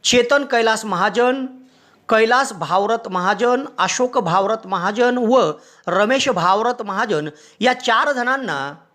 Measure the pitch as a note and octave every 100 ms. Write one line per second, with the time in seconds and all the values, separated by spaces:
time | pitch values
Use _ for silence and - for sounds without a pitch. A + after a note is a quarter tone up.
0 | - B3 A#3+ C#4+ C#4 A#3+ A3+ A3 A3 F3+
1 | G3+ G3 B3 C4+ B3+ - - _ _ _
2 | - A3 A3+ B3 C4+ G3+ D#3 F3+ G3+ A3+
3 | A3 F#3 F3+ G3 A#3+ B3+ C#4 - F#3 -
4 | B3+ B3+ F3+ F3+ G3 A3 F#3+ F#3 F3+ G#3
5 | B3 B3 A3+ B3+ E3+ D3+ - _ - F3
6 | G#3+ C4+ C4+ F#3+ E3+ G3+ A3+ B3 G#3 G3
7 | A3+ D#3+ D3+ - - _ A#3 B3+ - A3+
8 | - C4 B3 C4+ A#3+ C#3+ C#3 D3+ _